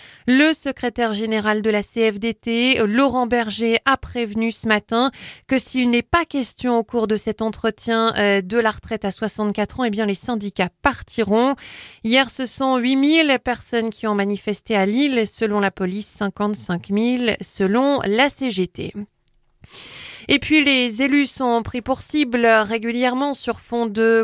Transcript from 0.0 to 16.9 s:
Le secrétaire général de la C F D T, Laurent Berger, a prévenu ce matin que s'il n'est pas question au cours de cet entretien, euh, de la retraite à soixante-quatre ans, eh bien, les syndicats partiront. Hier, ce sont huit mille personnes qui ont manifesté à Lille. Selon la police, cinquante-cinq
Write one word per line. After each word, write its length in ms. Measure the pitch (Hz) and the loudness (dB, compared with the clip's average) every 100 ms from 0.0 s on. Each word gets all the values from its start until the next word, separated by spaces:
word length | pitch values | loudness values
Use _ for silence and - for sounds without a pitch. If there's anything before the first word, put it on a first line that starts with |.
| - - - | -20 -6 2
Le 260 | 262 311 | 4 4
secrétaire 600 | 311 277 254 247 240 226 | 2 -4 -4 -4 -2 -2
général 500 | 208 220 220 208 214 | -2 -2 0 0 0
de 60 | 214 | 2
la 100 | 208 | 0
C 300 | 202 233 226 | -2 0 0
F 80 | 202 | 0
D 160 | 226 220 | -4 -4
T, 440 | 240 226 254 262 214 | -2 0 2 2 2
Laurent 400 | 226 277 247 240 | 2 2 2 0
Berger, 540 | 240 220 202 226 226 - | 0 -2 -2 0 0 2
a 120 | 269 | -2
prévenu 540 | - 247 226 214 226 | -2 -6 -4 -2 -4
ce 160 | - 226 | -2 0
matin 420 | 208 - 226 262 - - - - | 0 0 0 0 -2 -14 -16 -2
que 100 | 262 | -2
s'il 320 | - 254 247 | 0 0 2
n'est 140 | 240 | 2
pas 220 | 240 339 330 | 0 -2 -2
question 520 | 285 240 - 247 233 | -4 -6 -4 0 0
au 60 | |
cours 240 | 220 240 214 | 0 -2 0
de 100 | 214 | -2
cet 240 | 220 208 | -4 -4
entretien, 720 | 220 208 226 214 - 226 226 - | -4 -2 -4 -2 -2 0 2 2
euh, 240 | 202 196 | 2 2
de 160 | 185 233 | 2 0
la 100 | 220 | 0
retraite 340 | - - 220 | -2 -6 -6
à 60 | 202 | -4
soixante-quatre 720 | - 214 - 208 202 208 - | -4 -6 -2 -2 -2 -4 -2
ans, 40 | |
eh 60 | 240 | -2
bien, 160 | 202 214 | 0 -2
les 80 | |
syndicats 560 | 190 - 233 202 - 180 - | -2 -4 -6 -4 -4 -4 -2
partiront. 720 | 285 - - - 208 214 254 277 - - - - | -2 -2 -6 -4 2 2 2 0 -8 -18 -20 -8
Hier, 260 | 220 262 254 | 0 2 2
ce 160 | - 254 | -2 -6
sont 320 | - 269 254 | -2 0 2
huit 200 | 247 269 | 2 2
mille 420 | 277 320 302 254 | 4 4 4 2
personnes 460 | - 233 - 233 226 | -2 -6 -4 -2 -2
qui 160 | - 220 | -4 -2
ont 100 | 202 | 0
manifesté 600 | 196 202 - 202 - 214 | 0 -2 -4 -6 -2 0
à 100 | 190 | 2
Lille. 400 | 233 285 254 214 | 2 2 0 -2
Selon 340 | - 226 208 | -2 -2 0
la 120 | 196 | 0
police, 360 | - 185 196 208 | -2 -4 -4 -8
cinquante-cinq 840 | - 202 - 208 214 - 175 - | -6 -6 -2 -4 -4 -4 -6 -2